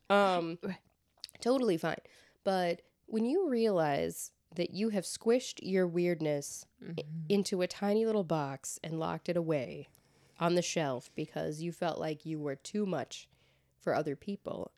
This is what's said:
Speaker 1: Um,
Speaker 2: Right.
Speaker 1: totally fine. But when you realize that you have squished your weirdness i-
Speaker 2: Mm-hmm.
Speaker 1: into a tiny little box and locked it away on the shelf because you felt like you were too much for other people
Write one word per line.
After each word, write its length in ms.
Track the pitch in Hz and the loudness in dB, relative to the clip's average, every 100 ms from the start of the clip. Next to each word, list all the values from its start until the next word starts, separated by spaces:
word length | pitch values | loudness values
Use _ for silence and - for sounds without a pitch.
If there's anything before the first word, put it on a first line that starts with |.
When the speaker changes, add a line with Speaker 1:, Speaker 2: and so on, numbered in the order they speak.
| - | 2
Speaker 1:
Um, 480 | 202 196 180 165 170 | 4 6 2 0 -6
Speaker 2:
Right. 160 | 196 180 _ _ _ - - - | -8 -10 _ _ _ -20 -20 -4
Speaker 1:
totally 360 | 233 262 233 165 | 2 2 4 2
fine. 240 | 165 - - - - _ | 0 -4 -8 -20 -20 _
But 400 | 202 190 175 170 _ _ - | 0 2 2 -2 _ _ -4
when 180 | 220 | 0
you 240 | 233 349 349 | 2 2 2
realize 840 | 240 226 180 151 143 165 - - _ _ 165 | 2 4 4 4 2 0 -4 -12 _ _ -4
that 140 | 175 | -4
you 160 | 180 220 | 0 0
have 140 | 208 | 0
squished 540 | - - 226 247 247 - | -4 -2 2 2 0 -8
your 240 | - 190 180 | 0 2 2
weirdness 800 | 170 175 165 156 143 - - - _ | 2 2 2 0 0 -2 -12 -16 _
i- 20 | - | -10
Speaker 2:
Mm-hmm. 160 | 165 151 160 156 | -8 -8 -8 0
Speaker 1:
into 340 | 202 190 185 | 2 2 0
a 40 | 180 | -2
tiny 380 | - 202 214 226 | 0 0 2 2
little 180 | 214 | 0
box 540 | 165 160 139 139 - - | 0 0 -2 -6 -10 -10
and 140 | 165 160 | -6 -2
locked 280 | 160 165 - | -2 -4 0
it 80 | 170 | 0
away 520 | 160 147 120 - - _ _ _ _ - | 2 0 0 -8 -14 _ _ _ _ -2
on 140 | 170 | 2
the 80 | 175 | 4
shelf 480 | 170 175 143 123 - | 2 0 0 -2 -6
because 480 | - 151 156 160 151 | -8 -6 -4 -4 -4
you 100 | 170 | -6
felt 260 | 160 175 - | -4 -4 -2
like 280 | 160 151 160 | -4 -4 -6
you 120 | 156 | -6
were 160 | 147 139 | -4 -6
too 280 | - 208 196 | -6 -2 0
much 420 | 156 113 - - _ _ _ _ _ | -2 -4 -10 -18 _ _ _ _ _
for 140 | 175 | 0
other 220 | 123 156 135 | 0 0 -4
people 540 | - 202 - - - | -6 -8 -6 -8 -8